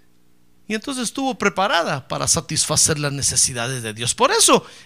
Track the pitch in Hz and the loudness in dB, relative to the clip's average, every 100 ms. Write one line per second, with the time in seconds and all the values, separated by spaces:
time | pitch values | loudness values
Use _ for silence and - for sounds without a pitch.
0 | - - - - - - - 214 247 262 | -20 -20 -20 -20 -20 -18 -8 -6 -6 -6
1 | 233 - 269 214 202 185 196 208 262 147 | -6 -4 -4 0 0 0 0 0 0 -4
2 | - 147 139 - - 156 - 147 - 156 | -4 -4 0 0 -2 -2 0 2 2 0
3 | 147 139 127 127 - 123 117 131 113 107 | -2 -2 -2 0 0 -2 -4 -4 -6 -6
4 | 120 - 247 440 392 262 - - | -6 0 2 6 6 6 2 -12